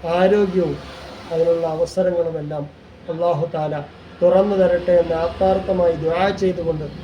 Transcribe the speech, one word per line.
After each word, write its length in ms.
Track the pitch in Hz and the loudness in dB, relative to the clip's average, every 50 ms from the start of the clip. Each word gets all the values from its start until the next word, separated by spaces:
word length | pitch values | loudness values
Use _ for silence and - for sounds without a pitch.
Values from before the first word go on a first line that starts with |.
| - 165 170 180 | -2 0 2 4
ആരോഗ്യവും 600 | 185 190 202 208 202 190 180 185 170 151 143 143 - - - - - - - - - - | 4 4 4 4 2 2 0 0 0 0 -4 -6 -10 -16 -16 -16 -16 -16 -18 -18 -10 -6
അതിനുള്ള 320 | 170 165 165 170 170 165 165 160 156 | -2 0 2 2 2 2 0 -2 0
അവസരങ്ങളുമെല്ലാം 880 | 160 170 170 - 190 190 185 175 170 165 165 156 156 147 147 151 151 147 147 - - - - - - - - | -2 -2 -2 0 0 0 0 0 0 -2 -2 -4 -6 -6 -6 -6 -8 -8 -10 -14 -20 -20 -20 -20 -18 -12 -10
അല്ലാഹു 320 | 165 160 175 175 170 147 165 170 - | -6 -2 0 0 0 0 -2 -4 -2
തആല 200 | 160 156 147 151 147 143 - - - - - - - | -4 -4 -4 -4 -6 -8 -10 -18 -20 -20 -20 -4 2
തുറന്നു 360 | 175 175 180 190 196 208 202 190 | 2 4 6 6 4 4 2 2
തരട്ടെ 340 | 185 175 175 175 175 180 175 175 | 4 4 2 2 2 4 4 4
എന്ന് 120 | 170 165 165 160 | 4 2 0 -2
ആത്മാർത്ഥമായി 720 | 165 170 - - 190 190 190 190 190 196 190 180 175 170 165 151 156 | -2 -4 -2 0 2 2 2 0 0 -2 0 2 2 2 2 2 -2
ദുആ 200 | 160 165 175 190 202 190 190 | -2 0 2 0 0 0 0
ചെയ്തുകൊണ്ട് 440 | 196 185 180 170 165 165 160 151 151 139 - - | -2 -2 -2 -2 -2 -4 -4 -4 -6 -10 -12 -14